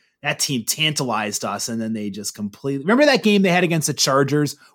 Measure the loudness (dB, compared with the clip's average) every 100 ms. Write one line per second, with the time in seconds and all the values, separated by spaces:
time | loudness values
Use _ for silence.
0 | _ _ -8 -4 -4 -4 -4 -2 -2 -2
1 | -2 -2 -2 -4 -4 -6 -6 -6 -4 -6
2 | -6 -8 -10 -8 -8 -6 -6 -2 2 4
3 | 4 4 4 4 4 2 2 0 -2 0
4 | 2 2 2 2 0 -6 _